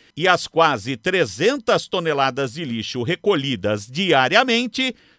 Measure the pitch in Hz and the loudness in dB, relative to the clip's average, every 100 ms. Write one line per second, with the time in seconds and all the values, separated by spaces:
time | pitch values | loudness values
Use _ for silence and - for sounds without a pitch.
0 | _ - 180 175 - 156 165 127 113 135 | _ -2 2 2 0 2 2 2 -4 -6
1 | 180 185 123 95 185 285 233 180 - 185 | -2 0 0 0 0 0 0 0 0 -4
2 | 165 143 135 127 135 131 156 117 104 127 | -2 0 0 0 -4 -6 -6 -6 -6 -6
3 | 117 175 208 175 135 117 104 107 104 135 | -4 -2 0 0 0 -2 -2 -2 -4 -2
4 | 190 143 127 196 262 233 247 - 254 - | 2 4 4 4 2 0 -2 -4 -4 -6
5 | _ | _